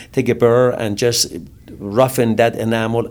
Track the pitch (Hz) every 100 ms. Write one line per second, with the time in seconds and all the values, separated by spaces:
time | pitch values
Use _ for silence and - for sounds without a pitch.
0 | - - 117 117 120 120 123 - 110 104
1 | 120 117 - 85 - - - - 101 107
2 | 131 127 117 110 117 113 110 113 113 117
3 | 113